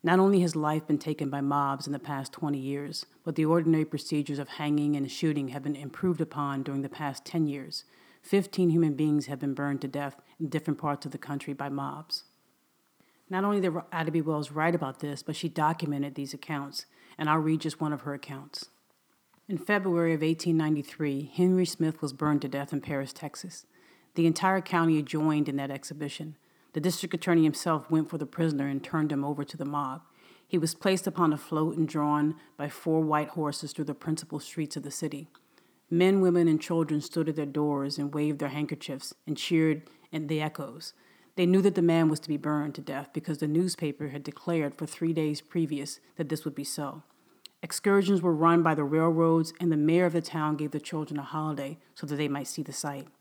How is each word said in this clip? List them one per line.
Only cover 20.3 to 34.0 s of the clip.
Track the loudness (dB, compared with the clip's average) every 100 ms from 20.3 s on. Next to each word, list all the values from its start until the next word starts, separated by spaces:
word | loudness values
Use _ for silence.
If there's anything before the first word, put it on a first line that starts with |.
| 0 2 2
ninety-three, | 2 0 -2 -4 -2 -2 -6
Henry | 2 4 4 2
Smith | 0 -2 0
was | -6
burned | -2 2 2
to | 0
death | -6 -4
in | -6
Paris, | -4 -6 -6
Texas. | -8 -12 -12 -14 -16 -20 _ _ _ _
The | 2 2
entire | 4 2 2
county | 2 2 4 2
joined | 2 0 2 2 0
in | -2
that | -4
exhibition. | -8 -10 -10 -10 -8 -14 -14 _ _ _
The | -2
district | 0 -2 -4
attorney | -4 2 6
himself | 6 2 0 -2 2
went | 0 2
for | -4
the |
prisoner | -8 -2 0 0 -2
and | -4
turned | -4 -2 0
him | 0
over | -2 -4
to | -6 -8
the | -6
mob. | -4 -4 -8 _ _ -20 _ _
He | 0
was | 0
placed | 0 0 0 0
upon | 2 2
a | 2
float | -2 0 0 0
and | -2
drawn | 0 2 2 2 -2 -14 -10
by | -10
four | -6 0 2
white | 2 2 0
horses | -4 -4 -4 -8
through | -6
the | -6
principal | -6